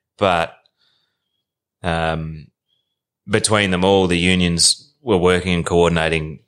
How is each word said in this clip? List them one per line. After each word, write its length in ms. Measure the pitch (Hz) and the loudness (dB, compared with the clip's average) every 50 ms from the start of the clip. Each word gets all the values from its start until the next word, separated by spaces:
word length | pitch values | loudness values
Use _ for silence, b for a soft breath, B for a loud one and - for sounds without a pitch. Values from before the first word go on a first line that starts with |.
| _ _ _ - | _ _ _ -2
but, 360 | 101 95 87 85 82 - - _ _ _ _ _ _ _ _ _ _ _ _ _ _ _ _ _ _ _ _ _ _ _ _ _ - | -2 0 0 0 -2 -4 -8 _ _ _ _ _ _ _ _ _ _ _ _ _ _ _ _ _ _ _ _ _ _ _ _ _ -6
um, 680 | 90 82 82 82 82 80 80 80 80 80 78 71 - _ _ _ _ _ _ _ _ _ _ _ _ _ _ - - | -4 -4 -2 -2 -4 -4 -6 -8 -10 -12 -16 -18 -20 _ _ _ _ _ _ _ _ _ _ _ _ _ _ -10 -4
between 420 | 104 110 - - 110 104 101 95 | -2 -2 0 2 0 2 2 0
them 140 | 92 90 90 | 0 0 2
all, 220 | 98 98 98 95 | 2 4 4 2
the 100 | 87 87 87 | 2 0 0
unions 760 | 87 92 92 90 90 87 85 82 82 - - - - _ _ _ - | 2 2 2 2 2 0 0 0 0 0 0 -2 -6 _ _ _ -4
were 140 | 123 117 110 | -2 0 2
working 340 | - - 90 90 90 95 87 | 2 2 2 2 0 -2 -4
and 100 | 87 82 | -2 -2
coordinating 760 | - 90 85 85 85 85 82 80 80 80 80 78 78 73 - _ | 0 2 2 2 2 2 0 -2 -2 -2 -4 -6 -8 -14 -16 _